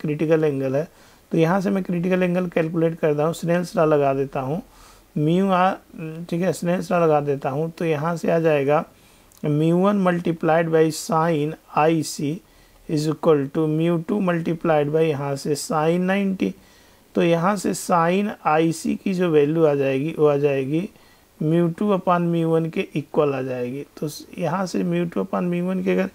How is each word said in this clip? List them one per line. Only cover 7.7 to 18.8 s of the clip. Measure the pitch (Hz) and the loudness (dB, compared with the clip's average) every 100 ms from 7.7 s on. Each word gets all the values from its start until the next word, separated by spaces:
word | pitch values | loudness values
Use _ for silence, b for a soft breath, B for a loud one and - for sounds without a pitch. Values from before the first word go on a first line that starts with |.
तो | - 165 | -4 -2
यहाँ | 143 165 165 | -2 -2 -4
से | - | 0
आ | 165 | 2
जाएगा | 160 147 139 151 - b b b b b | 2 2 2 2 0 b b b b b
म्यू | 156 147 160 175 | -2 2 2 4
वन | 196 208 | 2 2
multiplied | 180 175 175 165 160 165 165 | 2 0 -2 -2 2 2 2
by | 160 160 156 | 2 2 0
sin | - 160 170 151 151 160 _ - | -2 0 2 0 -2 -6 _ 0
आईसी | 156 165 147 - 143 170 _ b b b - | 2 2 -2 -6 -6 -6 _ b b b -6
is | 156 156 | -4 -2
equal | 156 170 147 135 165 | 0 2 2 2 -2
to | 156 | 0
म्यू | 156 170 170 165 | 0 0 0 -2
टू | 208 | -2
multiplied | 185 170 170 170 170 151 143 | 0 -2 -2 -4 0 2 2
by | 160 | 0
यहाँ | 165 139 139 139 | 0 0 -4 -6
से | 165 147 | -4 -4
sin | - 160 160 175 | -2 -2 0 0
नाइंटी। | 185 196 196 190 190 - b b b b b 196 | 0 0 -2 -2 -4 -6 b b b b b 0
तो | |
यहाँ | 170 165 180 202 | 2 2 2 0
से | 214 185 | -2 -4
sin | - 175 165 190 208 - - | 0 2 2 0 -2 -4 0
आईसी | 156 165 156 | 2 2 0